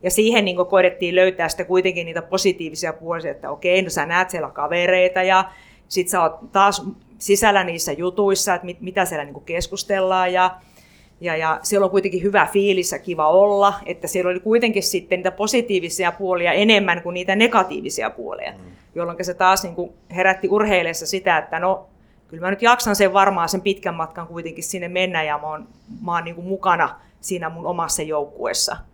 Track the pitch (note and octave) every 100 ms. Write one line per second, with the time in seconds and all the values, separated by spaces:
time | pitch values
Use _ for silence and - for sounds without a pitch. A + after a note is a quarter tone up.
0 | F3+ F#3 A3 A#3 G3+ F3 F3+ F#3+ F3+ F3+
1 | F3 F3+ F#3 F#3 E3 - E3+ F#3 F#3 E3+
2 | E3 E3 E3 F#3+ F#3+ F3 E3 D#3 E3+ D#3+
3 | E3 E3+ D#3+ C#3 C#3+ C#3+ F3 F#3 F#3+ E3
4 | D3+ E3+ F#3 F3 C#3+ - D3 E3+ F3 F#3
5 | F#3 F#3 F#3 F#3+ F#3+ - - _ _ F3+
6 | F3+ F#3+ E3 - A#3 G3 G3 G3 E3 -
7 | _ - - G3+ A3 G3+ F3+ E3 E3+ D3
8 | F3+ F3+ G3+ F#3+ - F3 F3+ F3 F#3 F#3
9 | F3+ D#3+ C#3+ C#3 - E3+ F3 F#3+ - G3
10 | F#3 F#3 F#3 F3+ F#3 F#3 _ _ _ _
11 | _ _ F3 D#3+ D#3+ D#3+ - G3+ F#3+ F#3+
12 | G3 F3 F#3 G3 D#3+ G3+ G3+ F#3 F3 -
13 | - E3 D3+ F3+ G3+ G3+ G3+ G3 - -
14 | E3+ F#3 F3+ F#3 G#3+ A#3 A#3 G#3 F3+ F#3
15 | - F3+ F#3 F3+ G#3+ B3 A#3 F#3+ E3+ E3
16 | F3 F3 G3 F3+ F3 D#3 G#3 G#3+ G3 E3+
17 | E3+ F3 F#3 G3 A#3 A#3 F#3 D3+ C#3+ -
18 | A2 - A#2 F#2 - G2 F2+ F2 _ -
19 | E3+ E3+ F3+ F3 F#3 F#3+ F#3 E3+ F3 -
20 | _ F3 F#3 F#3+ F#3+ G3+ G#3 F#3 E3 E3
21 | D#3+ F#3+ F#3+ D#3+ - E3 F3+ F#3+ - _
22 | _ _ _ E3 F3+ G3 A#3 B3 - G3+
23 | G3 F#3 G3 F#3 E3+ F#3+ F#3 F#3+ F#3 E3
24 | D#3+ - E3 E3+ E3 D#3 - F#3+ F3 F3+
25 | F#3 E3+ D#3 D3 D3+ D#3 - _ _ -
26 | F3 E3+ E3 E3+ F3+ F#3+ F#3+ E3+ D#3+ -
27 | _ _ - F3+ E3 E3 E3 E3+ E3 -
28 | D#3 D#3 C#3+ - A#2 - - - -